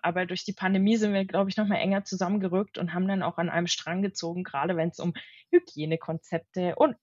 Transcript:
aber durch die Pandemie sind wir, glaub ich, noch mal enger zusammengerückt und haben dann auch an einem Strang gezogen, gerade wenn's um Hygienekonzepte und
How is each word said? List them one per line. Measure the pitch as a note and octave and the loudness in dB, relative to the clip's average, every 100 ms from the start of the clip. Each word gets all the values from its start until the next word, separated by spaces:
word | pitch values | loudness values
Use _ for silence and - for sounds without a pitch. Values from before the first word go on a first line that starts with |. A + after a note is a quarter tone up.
aber | - F3 F3+ | -2 0 -2
durch | F#3 | -4
die | - | -6
Pandemie | G3 F#3+ F#3+ G3 A3+ | -4 2 4 4 4
sind | G#3 | 4
wir, | G3 | 0
glaub | G3 F#3+ G3 | 0 0 0
ich, | F#3+ | 0
noch | G#3 | 0
mal | G3+ | 2
enger | F#3 G3 | 2 0
zusammengerückt | G3 F#3+ F3+ G#3 F#3+ F#3 F#3 - | -2 -4 0 0 0 0 -2 -4
und | F3 | -4
haben | E3+ F#3 | -2 0
dann | G3 | 0
auch | E3+ - | -2 -2
an | F3 | -2
einem | E3 F3 | 0 0
Strang | - - F3+ | -4 -4 -2
gezogen, | G3 - E3+ F3 | -2 -2 -6 -6
gerade | F3+ C#3 D#3 F3 | -6 -2 0 0
wenn's | E3 - | 0 -2
um | F3+ - - - - | -4 -4 -12 -20 2
Hygienekonzepte | F4 F4 - D3+ E3 - D#3+ - E3 - F#3+ F3+ - | 4 4 -6 -2 -2 -2 -6 -4 -6 -6 -2 -2 4
und | D4+ - | 2 2